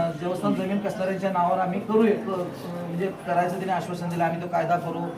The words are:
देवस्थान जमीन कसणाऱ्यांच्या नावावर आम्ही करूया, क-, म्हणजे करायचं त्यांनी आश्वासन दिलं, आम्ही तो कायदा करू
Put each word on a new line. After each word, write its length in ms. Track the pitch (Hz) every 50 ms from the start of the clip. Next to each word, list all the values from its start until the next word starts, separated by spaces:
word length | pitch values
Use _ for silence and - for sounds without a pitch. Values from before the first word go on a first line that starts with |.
| 170 165 156 147
देवस्थान 340 | 165 180 180 - - 151 135
जमीन 240 | - 185 185 202 202
कसणाऱ्यांच्या 520 | 202 190 - - 185 190 196 180 190 190
नावावर 280 | 185 180 175 175 185 185
आम्ही 220 | 185 175 180 202
करूया, 320 | - - 214 220 233 214 202
क-, 540 | - - 196 190 180 180 165 - - -
म्हणजे 400 | 180 175 175 175 170 170 170 190
करायचं 480 | 190 - - - - 180 175 175 180 180
त्यांनी 180 | 196 190 190 190
आश्वासन 360 | 175 - - 175 170 175 170
दिलं, 160 | 170 165 170
आम्ही 180 | 165 165 170 175
तो 40 |
कायदा 300 | 180 175 170 165 156 175
करू 340 | 175 156 165 165 170 170 170 -